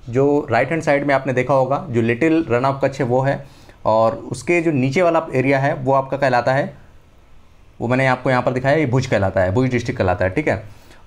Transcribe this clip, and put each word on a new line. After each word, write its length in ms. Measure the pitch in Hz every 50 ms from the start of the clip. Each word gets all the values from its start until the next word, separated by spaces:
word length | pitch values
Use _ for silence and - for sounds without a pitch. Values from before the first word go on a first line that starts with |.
| - -
जो 380 | 113 127 139 143 147 147 147 95
राइट 200 | 110 117 135 135
हैंड 120 | 165 160 156
साइड 240 | 156 143 143 143
में 80 | 143 139
आपने 180 | 135 - 143 127
देखा 220 | 123 120 127 143
होगा, 320 | 135 131 - 139 156 190 165
जो 100 | 120 117
लिटिल 460 | 113 113 120 117 160 160 160 160 160 -
run 140 | 113 120 123
of 200 | 135 139 135 -
कच्छ 160 | 135 139 -
है, 60 | 147
वो 140 | 117 120 127
है। 260 | 131 139 139 - - - - - - - - - -
और 300 | 107 110 110 113 113 113
उसके 460 | - - - - - - - 175 175
जो 100 | 165 165
नीचे 320 | 156 131 127 135 135 185 180
वाला 240 | 170 165 165 160 - -
एरिया 240 | 127 127 135 139 135
है, 160 | 135 143 160
वो 180 | 151 131 127 135
आपका 240 | 135 135 135 131
कहलाता 380 | 127 143 135 123 120 117 131 131
है, 220 | 135 160 196 - - - - - - - - - - - - - - - - - - - - - -
वो 80 | 117 117
मैंने 180 | 127 127 135
आपको 240 | 131 127 127 - 139
यहाँ 120 | 127 123 123
पर 100 | 135 127
दिखाया, 240 | 127 131 135 143
ये 100 | 165 156
भुज 200 | 127 117 135 -
कहलाता 340 | - - 107 98 95 92 98
है, 120 | 92 92 95
भुज 180 | 123 131 127
डिस्ट्रिक्ट 280 | 120 120 117 - - -
कहलाता 260 | 107 92 90 - 92
है, 60 | 92
ठीक 180 | - 151 151 151
है। 320 | 110 - - - - - - - - - -